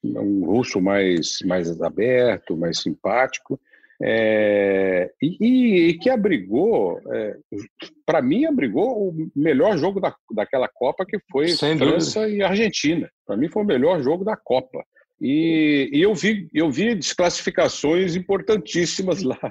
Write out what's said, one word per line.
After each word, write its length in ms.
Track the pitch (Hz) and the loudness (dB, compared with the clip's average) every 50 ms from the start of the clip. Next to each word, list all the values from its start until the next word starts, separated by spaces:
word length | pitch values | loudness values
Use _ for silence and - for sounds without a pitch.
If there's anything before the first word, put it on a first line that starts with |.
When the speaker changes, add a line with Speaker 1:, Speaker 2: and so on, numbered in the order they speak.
| - | -6
Speaker 1:
um 400 | 117 117 113 107 101 101 98 90 | -6 -6 -4 -2 0 0 0 0
russo 380 | 80 98 120 123 - - 101 | 2 0 0 0 0 -2 0
mais, 560 | 92 95 101 101 98 92 90 82 76 - - - - | 0 2 2 2 2 2 2 0 -2 -4 -6 -4 -2
mais 340 | 92 90 92 85 85 85 80 | -2 -2 0 -2 -4 -4 -4
aberto, 760 | 87 82 - 92 107 123 127 123 123 120 104 87 _ - 87 80 | -4 -4 -2 -2 0 2 2 2 2 2 0 -2 _ -8 -6 -4
mais 200 | 85 82 82 - | -2 -4 -4 -4
simpático, 800 | - - - _ - 95 104 123 131 131 - - _ - 135 - _ _ _ _ _ _ _ _ | -4 -6 -8 _ -4 -2 0 0 0 -2 -4 -12 _ -10 -10 -10 _ _ _ _ _ _ _ _
é, 1080 | - 127 113 113 110 110 110 107 107 104 104 101 101 98 98 95 95 95 92 90 90 90 _ _ | -2 -2 0 2 2 2 2 2 2 2 2 2 2 2 2 2 2 2 0 0 -2 -4 _ _
e, 140 | - 160 185 - | -4 -4 -2 0
e, 480 | 208 240 254 254 247 233 202 180 165 170 | 2 2 4 4 4 4 4 4 4 4
e 100 | 170 170 | 2 2
que 120 | - 247 | 0 0
abrigou, 880 | 262 240 196 208 165 113 90 92 104 131 180 226 214 143 101 87 85 - - - | 2 2 2 0 0 -2 -2 -2 -2 0 2 2 2 2 0 0 -2 -6 -8 -8
é, 260 | 120 113 107 104 98 - _ _ - 101 107 - _ _ - - _ _ _ | -6 -6 -6 -6 -8 -12 _ _ -12 -12 -12 -14 _ _ -20 -20 _ _ _
pra 160 | - 160 160 | 0 0 2
mim 240 | 127 123 156 233 311 | 2 2 2 2 2
abrigou 640 | 320 302 233 147 117 95 139 196 262 254 214 202 185 | 0 2 0 0 0 0 0 0 0 0 -2 -4 -4
o 220 | 165 160 156 - _ | -4 -6 -8 -6 _
melhor 440 | 139 147 160 139 131 160 208 - 151 | 0 2 2 4 4 4 2 2 2
jogo 220 | 139 190 202 190 | 0 0 -2 -2
da, 140 | 190 151 - _ _ _ | -4 -4 -6 _ _ _
daquela 360 | 113 104 101 - - 127 120 - | -4 -4 -4 -2 -2 -2 -2 -2
Copa, 380 | _ - 123 135 160 - 190 | _ -2 -2 -2 -2 -2 -6
que 120 | - - 196 _ _ | -6 -6 -8 _ _
foi 180 | - 135 151 170 | -2 0 0 0
Speaker 2:
Sem 300 | 170 - 151 147 160 151 | 0 0 0 0 2 2
Speaker 1:
França 420 | 135 147 160 175 165 - - 214 | 2 2 2 2 0 -2 -2 -2
Speaker 2:
dúvida. 160 | 220 214 214 | -2 0 0
Speaker 1:
e 60 | 202 | 0
Argentina. 680 | 196 175 190 208 233 208 - - - 147 170 160 - - _ _ _ | 0 0 2 2 0 0 0 0 0 0 0 0 -4 -8 _ _ _
Pra 80 | - 101 | -6 -2
mim 140 | 104 143 165 | -2 -2 -2
foi 140 | - 214 | -2 -2
o 40 | 208 | 0
melhor 360 | 208 156 123 127 160 185 165 | 2 2 4 4 2 2 2
jogo 220 | 127 131 160 180 190 | 0 0 0 0 -2
da 120 | 214 - | -4 -6
Copa. 480 | - _ - 123 131 127 _ - - - _ _ _ _ _ _ _ | -6 _ -2 -2 -2 -2 _ -12 -14 -14 _ _ _ _ _ _ _
E, 680 | - 123 139 156 160 165 160 156 156 151 147 143 135 131 | -2 0 0 2 2 2 2 2 2 4 2 2 0 0
e 120 | 139 147 | 2 2
eu 120 | 175 208 220 | 4 4 2
vi, 360 | - - 202 220 202 175 156 | 2 0 0 0 0 -4 -4
eu 180 | - 147 165 160 | -2 0 0 2
vi 240 | 123 135 202 233 240 | 0 0 0 0 0
desclassificações 1200 | 180 135 - - - 180 175 - - - - - - 165 156 - - - 143 160 180 190 180 160 | 0 -4 -6 -2 0 0 0 0 -2 -6 -4 0 2 0 0 0 -2 0 0 2 2 0 0 -2
importantíssimas 1080 | 190 180 - 196 190 - - 214 208 - - - 170 175 165 - - 190 185 165 98 | -4 -2 -2 -2 -2 0 0 0 0 -2 -4 -2 -2 -2 -2 -2 -4 -2 -2 -2 -2
lá. 160 | 120 127 117 - - 131 | -2 -4 -4 -4 -8 -12